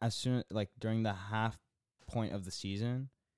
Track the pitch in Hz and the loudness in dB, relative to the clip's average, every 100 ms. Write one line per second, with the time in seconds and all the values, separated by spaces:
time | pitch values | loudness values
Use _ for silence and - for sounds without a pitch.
0 | 117 - 127 123 - 107 98 - 110 110 | 0 0 2 0 0 -2 -2 -2 2 2
1 | 110 98 98 110 113 - _ _ _ _ | 2 0 -2 0 0 -2 _ _ _ _
2 | - 120 110 101 92 - 98 98 117 127 | -4 -2 0 -2 -4 -6 -4 -2 0 -2
3 | 135 - _ | -4 -12 _